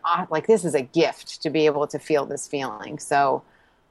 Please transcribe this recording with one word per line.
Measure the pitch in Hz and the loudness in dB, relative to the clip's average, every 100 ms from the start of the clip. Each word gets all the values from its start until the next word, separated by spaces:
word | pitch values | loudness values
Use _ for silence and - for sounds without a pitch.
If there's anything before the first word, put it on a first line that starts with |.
| 165 | -2
aw-, | 170 180 | -2 -2
like, | 156 - | 0 4
this | 220 | 4
is | 170 143 | 4 -2
a | |
gift | 123 - 226 - - - | 0 2 2 0 -12 -8
to | 160 | -2
be | 151 151 | 2 2
able | 143 147 | 2 -2
to | 147 | -4
feel | - 151 135 | 0 0 0
this | 139 - | -6 -6
feeling. | 143 131 104 107 151 | -6 -6 -8 -12 -10
So, | - 143 139 139 - _ _ _ _ | -2 2 2 0 -6 _ _ _ _